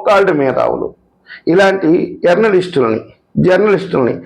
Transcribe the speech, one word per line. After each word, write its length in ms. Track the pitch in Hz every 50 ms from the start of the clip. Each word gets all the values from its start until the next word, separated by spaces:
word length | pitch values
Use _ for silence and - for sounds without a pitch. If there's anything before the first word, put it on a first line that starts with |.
| -
called 240 | - 208 196 196 185 170 147 139
మేధావులు, 460 | 135 123 - 58 58 - - - - - _ _ _ _ _ _ - - - - - 165
ఇలాంటి 380 | 196 196 196 190 190 175 156 165 - - - - - -
జర్నలిస్టులని, 720 | 170 180 196 220 226 196 180 - - - 143 123 113 110 110 - - - _ _ _ - - 147
జర్నలిస్టులని 680 | - 180 185 202 214 196 170 180 175 170 156 131 113 - 90 87